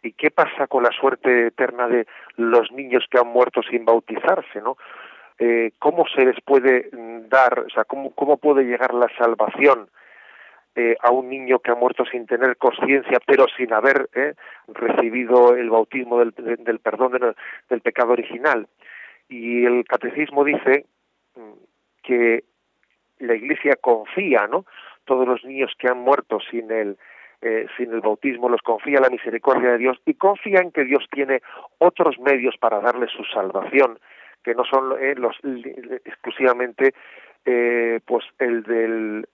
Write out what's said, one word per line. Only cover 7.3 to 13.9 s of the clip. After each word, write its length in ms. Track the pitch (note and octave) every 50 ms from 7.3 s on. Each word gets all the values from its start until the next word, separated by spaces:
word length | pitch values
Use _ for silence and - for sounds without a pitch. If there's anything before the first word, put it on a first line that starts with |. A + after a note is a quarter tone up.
| B2+ C3 C3 B2 - A#2
o 100 | - -
sea, 160 | - - G#2+
cómo, 260 | - - C#3 C#3 C3+
cómo 260 | _ - C#3+ C#3 D3
puede 260 | B2+ - D3+ C#3+ C#3 C3+
llegar 300 | A#2+ A#2+ A2+ B2+ B2 A#2
la 140 | A#2+ A#2+ A#2 -
salvación, 720 | - A#2+ A#2 A2+ G#2 G#2+ G#2 - - C#3 C#3+ C3 A#2 G2+ _ _ _ _ _ - - - - - - - - _ _ _ _ _
eh, 220 | A#2+ A#2+ A#2 A2+ -
a 100 | - A#2+
un 180 | B2 C3 B2+ B2+
niño 300 | C3+ C3+ C3 B2+ C3 A#2+
que 100 | - B2
ha 60 | A#2+
muerto 280 | A#2+ B2 B2+ - - B2
sin 220 | - - B2 A2+
tener 320 | - B2+ A#2 C3 C3 A#2+
conciencia, 640 | _ - B2 - - - C3+ C#3 C#3 A#2+ - C3 B2 _
pero 180 | - - C3 C3+ - -
sin 180 | - B2+ A2+ A2+
haber, 360 | G#2+ A2+ C#3